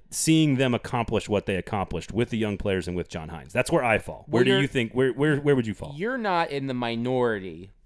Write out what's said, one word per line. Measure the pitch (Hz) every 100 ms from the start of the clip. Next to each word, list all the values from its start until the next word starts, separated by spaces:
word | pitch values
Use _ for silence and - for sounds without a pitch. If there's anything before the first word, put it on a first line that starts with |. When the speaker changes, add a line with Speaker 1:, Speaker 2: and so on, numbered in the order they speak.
| -
Speaker 1:
seeing | - 160 160 156 131
them | 131
accomplish | 117 - 120 110 107 -
what | 101 -
they | 92
accomplished | - 104 92 85 -
with | 98 120
the | 113
young | 107 98
players | 104 92 87
and | 90
with | 80
John | 87 78
Hynes. | 80 67
That's | 120 -
where | 165
I | 123 104
fall. | - 78 -
Where | 117
Speaker 2:
Well, |
Speaker 1:
do | 131
Speaker 2:
you're | 131
Speaker 1:
you | 139
think, | 131 113
where, | 120 131
where, | 120 151 143
where | 143 135
would | 110
you |
fall? | 95 - 143
Speaker 2:
You're | 220 262
not | 214 175 170
in | 143 135
the |
minority, | 127 117 117 123 127 120 104 92 82 95 _